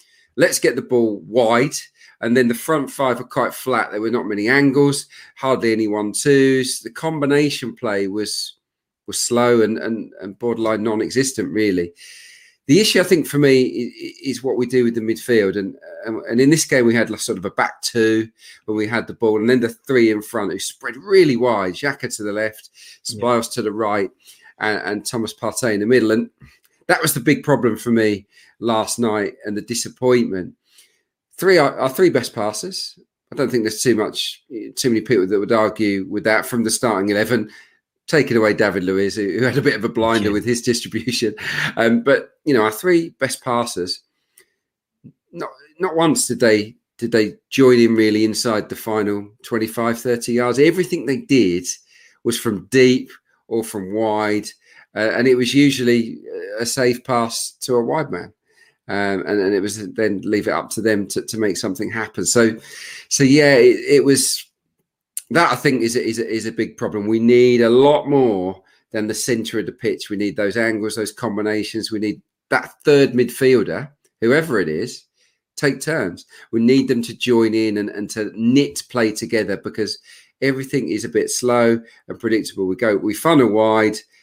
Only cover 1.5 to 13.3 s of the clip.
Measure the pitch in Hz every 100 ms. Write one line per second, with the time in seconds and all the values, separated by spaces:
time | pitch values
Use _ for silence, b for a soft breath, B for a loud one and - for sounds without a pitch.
1.5 | 117 143 - - b b b 117 120 120
2.5 | 117 - 156 131 - 135 120 120 135 117
3.5 | - 131 117 - 104 113 120 101 101 107
4.5 | 139 139 139 143 143 - B B - 135
5.5 | 120 113 110 107 104 104 98 143 139 135
6.5 | 131 131 - - - 160 156 143 143 147
7.5 | 143 113 - 113 101 98 104 101 - -
8.5 | _ _ _ _ _ - - - 120 120
9.5 | 120 107 107 104 110 - - 98 98 120
10.5 | 113 110 107 113 107 85 113 139 - 85
11.5 | 98 107 90 87 B B B B B B
12.5 | B - 165 214 190 180 175 -